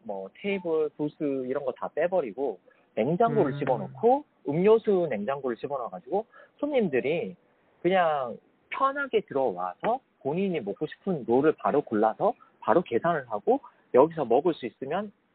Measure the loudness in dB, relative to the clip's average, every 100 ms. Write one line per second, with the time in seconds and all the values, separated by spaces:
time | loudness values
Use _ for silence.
0 | -12 -10 -10 -10 -6 -6 -2 -2 -2 -4
1 | -6 -4 -4 -2 -4 -4 -6 -6 -6 -2
2 | 0 0 -2 -4 -6 -6 _ _ _ -2
3 | 0 2 2 2 0 0 -2 -2 -4 0
4 | 2 2 0 _ -4 2 4 4 4 2
5 | 2 -2 -4 -4 -4 -4 -6 -6 -8 -10
6 | -6 -6 -6 -12 -20 _ -2 0 2 0
7 | 0 -2 -4 -10 _ _ _ _ 2 4
8 | 4 2 -4 -8 _ _ -12 -2 -2 0
9 | -2 -2 0 -2 -2 -2 -6 -4 -4 -4
10 | _ _ -6 -2 -2 -2 -4 -6 -8 -8
11 | -6 -4 2 2 4 2 2 0 0 2
12 | 2 2 -2 -2 _ _ 0 2 2 -2
13 | 0 -2 -4 -4 0 0 -2 _ _ 6
14 | 6 4 0 2 2 -2 -6 -10 -6 -6
15 | -6 -12 _